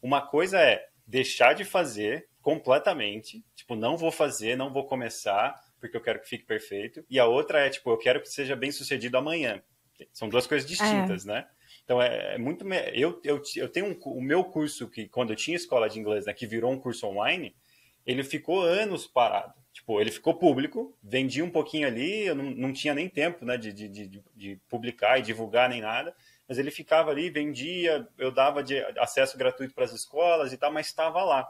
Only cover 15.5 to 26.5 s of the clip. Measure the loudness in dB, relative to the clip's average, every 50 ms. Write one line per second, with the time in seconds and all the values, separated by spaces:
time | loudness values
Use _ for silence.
15.5 | -4 -4 -4 0 2 2 2 2 0 -4 -2 -2 -2 -2 -2 -4 -8 -8 -8 -6
16.5 | -4 -2 0 -2 -2 -2 -4 -8 -8 -6 -6 -6 -2 0 0 0 0 -2 -4 -12
17.5 | _ _ _ _ _ _ _ _ _ _ _ -4 -4 -2 -2 -4 -6 -8 -2 0
18.5 | 0 2 2 2 2 2 0 -2 -4 -6 -8 -2 _ 2 4 4 2 0 -4 -4
19.5 | -16 _ _ _ _ -20 _ -2 0 2 2 0 -2 -2 0 0 0 4 4 4
20.5 | 4 4 0 -4 -4 -6 -8 -8 -12 _ -14 -2 -2 0 0 0 -2 -2 -4 0
21.5 | 0 -2 -2 0 -2 -2 -2 -2 -2 -2 -4 -4 -4 -2 -2 -2 -2 -4 -4 -6
22.5 | -6 -4 -4 -4 -4 -4 -2 -2 -2 -2 -4 -4 -2 -2 -2 -2 -2 -6 -4 -4
23.5 | -4 -4 -4 -10 -12 -10 -12 -14 -12 -14 -14 -14 -16 -20 -20 _ _ -16 -14 -14
24.5 | -14 -14 _ _ -8 -6 -6 -6 -4 2 4 6 6 4 4 -2 -6 -6 -6 0
25.5 | 4 4 4 4 2 -2 -4 -4 -4 -4 -4 -6 -10 _ _ _ _ _ _ _